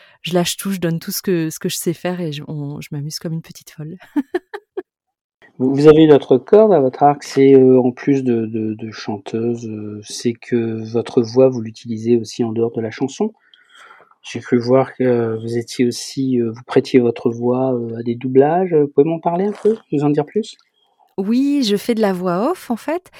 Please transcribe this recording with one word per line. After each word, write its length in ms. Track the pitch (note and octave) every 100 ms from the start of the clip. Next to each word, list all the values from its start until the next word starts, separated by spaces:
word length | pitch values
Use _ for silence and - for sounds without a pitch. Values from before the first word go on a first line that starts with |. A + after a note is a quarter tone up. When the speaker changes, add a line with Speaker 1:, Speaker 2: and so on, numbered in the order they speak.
| _ _
Speaker 1:
je 100 | D#3+ F3
lâche 220 | F3 -
tout, 140 | G3
je 80 | F#3+
donne 200 | E3+ E3
tout 120 | -
ce 100 | -
que, 280 | - F3 D#3+
ce 80 | -
que 100 | F3+
je 80 | -
sais 160 | F3+
faire 280 | D#3+ F3+ F3+
et 100 | E3
je, 100 | D3 -
on, 340 | D3+ C#3+ D3
je 80 | D3+
m'amuse 280 | D3 D3 -
comme 140 | F3
une 80 | D#3+
petite 280 | - - -
folle. 260 | - D3+ F3+
<laughs> 240 | - D4 - F4+ - G#4 _ - - _ _ _ _ _ _ -
Speaker 2:
Vous, 140 | C3 C#3
vous 120 | D3+
avez 140 | D#3
une 100 | D#3
autre 260 | C3+ - C3
corde 360 | - G#3 A3
à 60 | E3
votre 240 | C3 -
arc, 200 | C#3+ C#3+
c'est, 300 | - C#3 C3+ C3+
heu, 240 | C3 B2+
en 120 | B2
plus 320 | A#2+ - C#3
de, 220 | C3 A#2 A2
de, 260 | A2+ A2
de 180 | G#2+ A2
chanteuse, 760 | G#2+ - G2+ - A2+ A#2 A#2 A2+
heu, 340 | G#2+ G#2 G#2
c'est 300 | G#2+ - A#2+
que 480 | A#2 - A#2+ A2+ A2 A2
votre 300 | A#2 A2 -
voix, 280 | A2+ A#2+ C3
vous 120 | B2
l'utilisez 560 | A2 A2 A#2 A2 A2+ A#2
aussi 260 | A2 -
en 80 | A#2
dehors 200 | A2 A#2
de 100 | A#2
la 80 | A2
chanson. 440 | - C3+ - G#3+ - _ _ _ _ - - _ _
J'ai 160 | - A#2
cru 180 | - A#2+
voir 380 | A#2+ C3 B2+ -
que 420 | B2+ A#2+ A2+ A2
vous 160 | A2+ A#2+
étiez 280 | A2+ - A#2+
aussi, 540 | A#2 - - C3 B2
heu, 120 | A#2
vous 120 | A2+ -
prêtiez 340 | C3+ - C3
votre 300 | A#2+ A#2 B2
voix, 440 | A#2 A#2+ B2+ C3
heu, 220 | B2 A#2 A2+
à 60 |
des 120 | A#2 A#2+
doublages. 580 | C3 C3 C#3+ F3 F#3+
Vous 140 | D#3 C#3+
pouvez 200 | C#3+ D3+
m'en 100 | E3
parler 260 | E3+ F3 G3+
un 80 |
peu, 240 | G3+ G#3 A3 _
nous 120 | D3
en 60 | D3
dire 160 | D3 D3
plus ? 320 | G#3 A#3 - _ _ _ _ _ -
Speaker 1:
Oui, 460 | G3 A#3+ C#4+ C#4+
je 120 | A3 G3+
fais 180 | -
de 80 | A3
la 120 | G#3
voix 380 | F3+ F#3 F3 C4
off, 200 | F#4 -
en 60 | A3+
fait, 340 | - E4+ -